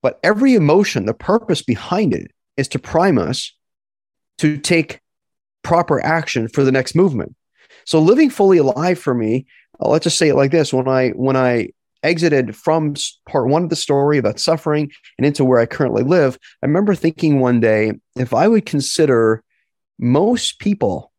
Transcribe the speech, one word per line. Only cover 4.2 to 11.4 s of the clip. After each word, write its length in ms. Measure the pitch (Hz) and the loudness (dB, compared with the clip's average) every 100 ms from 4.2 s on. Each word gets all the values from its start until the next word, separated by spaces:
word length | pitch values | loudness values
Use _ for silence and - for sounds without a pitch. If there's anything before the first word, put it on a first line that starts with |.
| _ - | _ -4
to 180 | 156 151 | -2 -2
take 440 | - 170 160 - _ _ _ _ _ _ | 0 0 0 -10 _ _ _ _ _ _
proper 360 | - 170 170 147 | -2 -2 0 -2
action 420 | - 160 156 127 113 | 0 -2 -2 -4 -4
for 160 | - | 0
the 80 | 135 | 0
next 240 | 131 127 | 0 -2
movement. 400 | 160 190 123 - - _ _ _ - | 0 0 -2 -8 -14 _ _ _ -20
So 140 | - 160 | -2 2
living 320 | 160 247 302 | 4 4 2
fully 280 | - 196 180 | 4 4 4
alive 420 | 135 131 170 180 | 2 0 -2 -2
for 120 | - | -2
me, 340 | 123 110 117 - _ _ _ | -2 -2 -2 -6 _ _ _
uh, 80 | - | 0
let's 160 | 156 | 0
just 120 | 170 - | 0 0
say 120 | 160 | 0
it 80 | 139 | 2
like 160 | 139 | 2
this. 200 | 165 147 | 2 0
When 140 | 131 131 | -2 0
I, 220 | 131 127 | 0 0
when 240 | - 135 | -2 -2
I 360 | 131 | 0